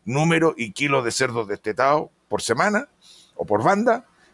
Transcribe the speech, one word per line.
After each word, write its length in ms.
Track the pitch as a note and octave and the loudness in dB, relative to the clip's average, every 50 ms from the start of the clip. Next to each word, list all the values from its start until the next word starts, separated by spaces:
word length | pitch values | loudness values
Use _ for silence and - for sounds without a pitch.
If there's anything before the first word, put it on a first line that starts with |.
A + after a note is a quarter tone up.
| - | -8
número 500 | - B2 C#3+ D#3 E3+ E3 D#3+ D#3+ D#3+ - | -4 -2 0 2 2 2 4 2 2 0
y 140 | - A#2 G#2 | -2 -6 -10
kilos 340 | - - C#3+ C#3+ C#3+ C3+ A#2+ | -6 -4 -2 0 0 0 0
de 60 | A2+ | -2
cerdos 360 | - - C3 B2 A#2 A#2 A2+ | -2 -2 -2 -2 -2 -4 -4
destetados 600 | G2 G#2 - - G#2+ G2 - C3 C3+ D3 D3+ - - _ _ _ | -6 -6 -8 -6 -4 -2 0 2 2 2 0 -2 -6 _ _ _
por 140 | - G#2 G2+ | -6 -6 -4
semana 480 | - - A#2 C#3 F3 G#3 G#3 G#3+ C#4 - _ _ _ - - - - _ _ | -2 -2 0 0 0 0 0 -2 -4 -6 _ _ _ -20 -20 -20 -20 _ _
o 100 | - E3+ | -8 -4
por 180 | D#3+ G#2 G#2 A#2+ | -2 0 2 4
banda. 420 | E3+ G3 G3+ A#3 B3 A3+ B3 - _ _ _ _ _ | 4 2 4 2 2 0 0 -4 _ _ _ _ _